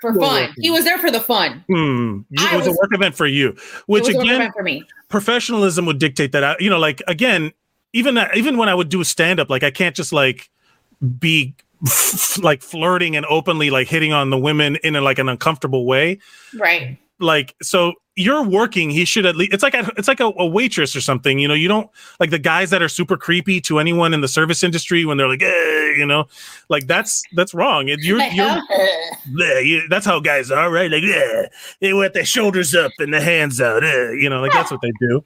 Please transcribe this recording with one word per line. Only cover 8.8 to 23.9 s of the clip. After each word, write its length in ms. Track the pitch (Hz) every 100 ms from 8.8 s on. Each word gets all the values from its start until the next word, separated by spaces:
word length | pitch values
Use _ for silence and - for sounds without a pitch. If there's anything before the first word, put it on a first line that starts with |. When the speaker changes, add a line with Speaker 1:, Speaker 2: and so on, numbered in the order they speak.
| 156
Speaker 3:
do 140 | 180 160
stand 340 | - 165 175
up, 100 | 139
like, 140 | 131
I 80 | 143
can't 240 | - 180 -
just, 160 | 151
like, 380 | 151 131 120 - _ _ _ _ - 127 123
be 380 | 165 160 135 - _ - 143
f-, 260 | - -
f-, 300 | - - -
like, 180 | 170 139
flirting 540 | - 165 170 180 170 151
and 100 | 143
openly, 420 | 160 175 160 147
like, 180 | 131 127
hitting 240 | 160 156
on 200 | 147 139
the 60 | 131
women 380 | 147 151 147 151
in 140 | 160 147
a, 40 |
like, 160 | 139 135
an 120 | 131
uncomfortable 560 | 120 160 156 139 131 123
way. 340 | 131 165 196 _ - - 226
Speaker 1:
Right. 400 | 175 170 127 135 _ -
Speaker 3:
Like, 360 | 170 151 131 -
so 320 | - 185 175 - _ -
you're 260 | 190 302
working. 460 | 220 190 233 190 156
He 160 | 151 175
should 200 | 226 185
at 120 | 160
least, 160 | 196
it's 100 | 196
like 100 | 269 254
a, 140 | 214 208
it's 140 | 233
like 100 | 262
a, 60 | 226 -
a 80 | 175
waitress 480 | 196 254 - 143
or 60 | 139
something. 400 | 139 131 143 135
You 80 | 143
know, 60 |
you 160 | 151 175
don't, 200 | 214 214 - - -
like, 120 | 165
the 80 | 160
guys 300 | 165 165 185
that 100 | 185
are 80 | 160
super 260 | - 165 175
creepy 460 | - 175 190 185
to 180 | - 151
anyone 340 | 165